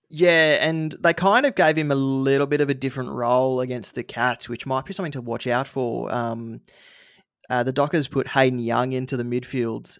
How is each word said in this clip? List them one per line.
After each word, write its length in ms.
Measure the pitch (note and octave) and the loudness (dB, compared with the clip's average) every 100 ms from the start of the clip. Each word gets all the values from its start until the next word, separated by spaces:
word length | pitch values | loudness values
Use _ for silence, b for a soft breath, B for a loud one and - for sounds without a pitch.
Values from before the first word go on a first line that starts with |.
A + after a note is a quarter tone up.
| _ | _
Yeah, 460 | D#3 F3 E3 D#3 D3 | 2 6 6 6 4
and 340 | D#3 D#3+ D#3 - | 2 0 -4 0
they 120 | E3+ | 0
kind 320 | E3 F#3+ A#3 | 4 4 4
of 100 | C#4 | 4
gave 220 | - D#3+ D#3 | 4 4 4
him 140 | D3+ | 2
a 40 | |
little 520 | C#3 C3+ C3+ C3+ C#3 C#3+ | 0 0 0 2 2 2
bit 160 | D3 | 0
of 80 | C#3+ | 0
a 40 | |
different 360 | C3 C3+ C3+ B2+ | -2 -4 -6 -8
role 500 | C3 A#2+ B2+ C3 B2+ | -4 2 2 2 0
against 340 | B2+ B2 G2+ | -2 -6 -8
the 80 | B2+ | -10
Cats, 460 | A#2 A#2 B2 A#2 - | -8 -2 0 0 -6
which 160 | A#2 | -8
might 220 | C3+ C3 - | -4 -4 -4
be 80 | |
something 180 | G3 F3+ | -8 -8
to 80 | C#3+ | -8
watch 260 | A#2+ A2+ B2+ | -8 -6 -2
out 220 | A#2+ C3+ | -2 -2
for. 420 | C#3 A#2+ A#2+ A2+ | -4 -4 -4 -4
Um, 520 | A#2+ A#2 A#2 A2+ A2 B B B B B B _ _ - | -4 -4 -6 -10 -14 B B B B B B _ _ -4
uh, 120 | B2 | -2
the 120 | B2 | 0
Dockers 340 | C3+ D3 E3 C3+ | 0 0 0 -2
put 180 | C3+ - | -4 0
Hayden 300 | C#3 C3 B2 | 2 2 2
Young 340 | A#2 A#2 C3 | 0 0 0
into 260 | B2+ B2+ B2+ | -2 -4 -4
the 40 | |
midfield, 760 | A#2+ B2 B2 C3 A#2 A2+ - | -4 -4 -4 -4 -2 -4 -10